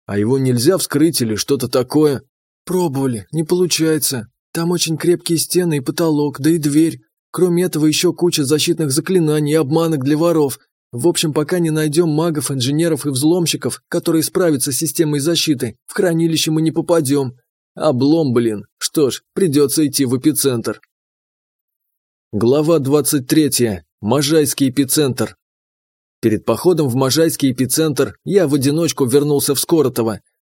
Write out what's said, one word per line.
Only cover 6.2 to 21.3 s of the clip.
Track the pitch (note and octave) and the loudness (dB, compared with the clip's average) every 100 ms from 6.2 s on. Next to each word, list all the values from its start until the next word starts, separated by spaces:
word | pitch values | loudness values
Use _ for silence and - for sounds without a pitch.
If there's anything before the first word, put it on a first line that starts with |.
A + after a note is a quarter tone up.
| D3 C#3 | -2 -2
да | D3 | 0
и | E3+ | 0
дверь. | D3 D3 D#3+ B2+ _ _ _ | 0 2 2 -2 _ _ _
Кроме | - F3+ E3+ | -2 0 2
этого, | F3+ D3+ D#3 | 0 0 0
ещё | D3+ F3+ | 2 0
куча | - F3 D#3+ | 0 0 0
защитных | C3+ D3+ F3 E3 D3+ | 0 0 0 -2 -2
заклинаний | C#3 E3+ F#3 D#3 D3+ D3 | -2 0 0 2 0 0
и | D#3+ | 0
обманок | C3+ E3 E3 D3 | 0 0 0 -2
для | C3 D3+ | 0 0
воров. | E3+ E3 C#3+ - _ _ _ | 2 2 0 -4 _ _ _
В | A#2+ D#3+ | -2 0
общем, | - D#3 | 0 -2
пока | D#3 D3+ F3+ | -2 -2 0
не | E3 | 0
найдём | D#3 D#3 D3 E3+ | 0 0 0 0
магов, | D3 E3+ D3+ D3 | 0 0 -2 -4
инженеров | C3+ A#2+ D3 E3+ D3 | -2 -2 0 0 -2
и | D3 | -4
взломщиков, | C3 D3+ F#3 D#3+ C#3 B2 - - | 0 2 2 0 -2 -6 -8 -8
которые | F3 E3+ D#3+ | -4 0 0
справятся | C#3+ F#3+ F3 C3+ C#3+ | 0 0 0 0 -2
с | B2+ | -4
системой | D3+ - D3+ D3 | -4 -2 -2 -2
защиты, | D3 E3 D#3+ B2+ A#2+ - - | -2 0 0 -2 -4 -8 -10
в | |
хранилище | - F#3 E3 E3 D#3 D#3+ | -2 0 2 0 0 0
мы | D#3 | 0
не | D#3+ | 0
попадём". | D#3+ D#3 E3+ C3+ C#3+ B2+ B2 _ _ _ | -2 0 0 2 0 -2 -8 _ _ _
"Облом, | - D3+ B2 C#3+ E3 C#3+ | -4 -2 2 2 2 2
блин. | A#2+ A2+ G#2 G2+ - | 2 0 -2 -10 -10
Что | - D#3+ C3+ | -4 0 0
ж, | - _ | -2 _
придётся | - F#3 C#3 C3+ D#3+ D3 | -2 0 2 2 2 0
идти | C3 B2+ | 0 -2
в | B2+ | 0
эпицентр". | D3+ C#3+ C#3 A#2+ A2 - _ _ _ _ _ | 0 0 0 -2 -4 -8 _ _ _ _ _